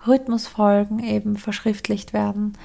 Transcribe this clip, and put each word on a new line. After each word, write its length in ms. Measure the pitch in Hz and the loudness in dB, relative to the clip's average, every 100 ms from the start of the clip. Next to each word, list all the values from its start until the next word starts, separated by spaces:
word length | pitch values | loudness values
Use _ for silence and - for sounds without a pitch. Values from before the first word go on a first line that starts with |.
| 233 | 2
Rhythmusfolgen 920 | 262 262 233 - - 208 202 208 214 | 2 2 -4 -4 2 4 4 2 -4
eben 380 | 226 214 208 202 | -2 -2 -2 -4
verschriftlicht 760 | - 202 226 208 - 202 - | -4 -4 -2 -2 -2 -6 -2
werden 460 | 214 208 202 208 208 | -2 -2 -2 -4 -6